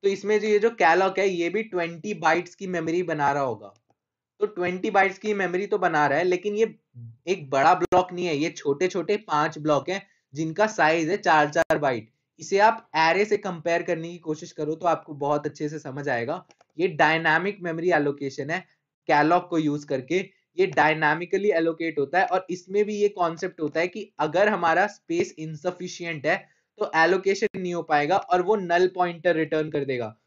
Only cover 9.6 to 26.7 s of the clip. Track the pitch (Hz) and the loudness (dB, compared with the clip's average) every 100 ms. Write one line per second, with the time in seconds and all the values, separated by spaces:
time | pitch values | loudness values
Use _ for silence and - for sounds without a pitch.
9.6 | 151 143 135 196 - _ _ 139 160 160 | 0 0 0 -8 -8 _ _ -8 -6 0
10.6 | 214 214 156 165 156 202 180 156 151 160 | 0 4 2 2 0 -2 2 4 4 0
11.6 | 160 156 143 120 113 _ _ _ 156 196 | 0 0 0 -2 -8 _ _ _ -2 4
12.6 | 220 226 - 156 160 175 208 208 202 170 | 4 4 -4 2 2 2 2 0 -2 -4
13.6 | 170 170 170 165 165 175 160 151 175 - | -2 0 0 -4 -4 -10 -8 -8 -8 -8
14.6 | 151 160 180 156 - 147 143 147 147 - | -6 -2 0 -2 -4 -6 -2 -2 -2 -6
15.6 | 151 151 139 131 143 120 120 175 - _ | -8 -8 -12 -8 -4 -2 -2 -6 -10 _
16.6 | _ - 190 151 156 160 165 160 190 202 | _ -4 -4 2 4 4 2 2 0 -6
17.6 | 175 165 175 160 143 139 143 135 139 175 | -8 -2 2 2 0 -4 -8 -8 -6 -6
18.6 | 185 _ _ _ - 151 151 175 - 165 | -8 _ _ _ 2 4 6 2 2 -2
19.6 | 151 147 147 135 123 175 190 _ _ - | 0 -2 -4 -6 -2 -4 -4 _ _ -2
20.6 | 185 156 156 156 151 160 175 190 208 165 | 0 4 2 4 2 0 -2 0 2 2
21.6 | 165 160 165 151 139 175 190 180 - 180 | 0 -2 -6 -2 0 0 2 0 -2 -12
22.6 | - 196 208 208 208 202 170 165 185 - | -4 -2 0 0 0 0 -4 -2 -8 -6
23.6 | 151 160 175 220 196 - 156 165 208 202 | -4 -2 -4 -4 -14 -4 -2 2 2 2
24.6 | 170 165 208 - _ 170 180 - 160 151 | 2 2 0 -4 _ -2 -2 -6 -12 -6
25.6 | 180 180 180 - 170 160 147 190 - _ | -8 -6 -12 -10 -10 -4 -2 -2 -4 _
26.6 | _ | _